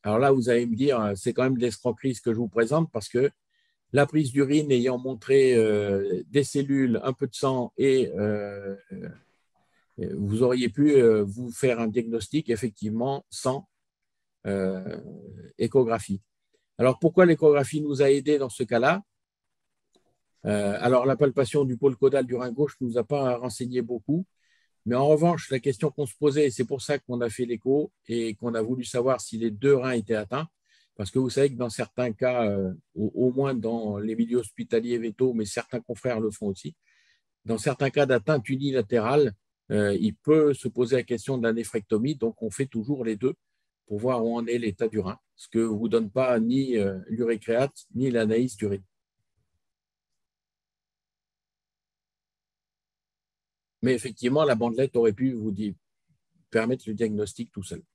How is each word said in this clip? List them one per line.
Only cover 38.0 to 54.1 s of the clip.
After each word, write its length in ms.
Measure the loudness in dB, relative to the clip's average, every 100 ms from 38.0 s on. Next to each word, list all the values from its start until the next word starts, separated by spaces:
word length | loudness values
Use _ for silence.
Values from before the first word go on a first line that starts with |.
| 2
d'atteinte 420 | 2 2 -2 0
unilatérale, 840 | -4 -2 -2 0 0 2 2 2 -2 _ _ _
euh, 260 | 0 2 2
il 140 | -2
peut 400 | -2 2 4 4
se 140 | 2 -4
poser 280 | -2 0 0
la 60 |
question 340 | 0 -6 -4 -2
de 40 |
la 100 | 0
néphrectomie, 600 | -2 -2 -6 -2 0 0
donc 280 | -2 -4 -4
on 80 | -10
fait 160 | -6 -6
toujours 380 | -4 -4 -4
les 120 | -4 -2
deux 180 | -4 -4 _ _ _ _ _
pour 120 | -4
voir 260 | -2 0
où 120 | 0 -2
en 100 | -2
est 120 | -2
l'état 300 | -4 -4 -2
du 100 | -2
rein, 200 | -4 -8 _
ce 140 | _ -6
que 100 | -2
vous 300 | 0 0 0
donne 220 | 0 0
pas 300 | 0 2 2
ni, 360 | 2 0 0 0
euh, 200 | 0 -4 -8
l'urécréate, 760 | -4 -2 -2 0 0 0 -4 -12
ni 160 | -4 0
l'analyse 460 | 0 2 2 0 -2
d'urine. 260 | -4 -4 -8 _ _ _ _ _ _ _ _ _ _ _ _ _ _ _ _ _ _ _ _ _ _ _ _ _ _ _ _ _ _ _ _ _ _ _ _ _ _ _ _ _ _ _ _ _ _ _ _ _
Mais 100 | 0
effectivement, 520 | 0 -2